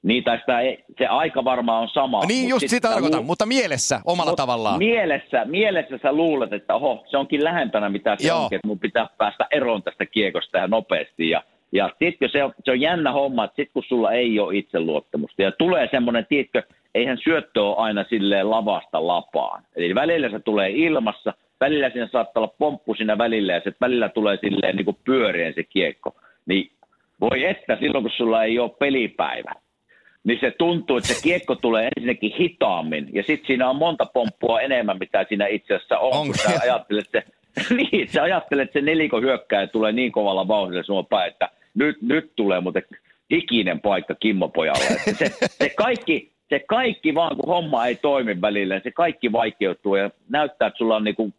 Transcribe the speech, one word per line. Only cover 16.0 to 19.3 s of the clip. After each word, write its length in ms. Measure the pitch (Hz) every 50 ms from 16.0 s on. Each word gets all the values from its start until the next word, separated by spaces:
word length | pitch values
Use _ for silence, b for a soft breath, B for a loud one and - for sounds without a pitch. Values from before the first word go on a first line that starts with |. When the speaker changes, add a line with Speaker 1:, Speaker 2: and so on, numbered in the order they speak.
| 120 120 117 117 104 _
Speaker 1:
tiedätkö, 340 | 151 143 123 _ - 120 - b b b b b _
eihän 220 | 107 120 135 127 117 -
syöttö 400 | 151 165 151 - _ _ 110 101
ole 120 | 101 -
aina 280 | - 113 110 104 101 95 -
silleen 400 | 117 107 95 101 101 98 95 107
lavasta 580 | 110 113 107 107 98 82 - _ - 80 80
lapaan. 560 | 87 90 85 - _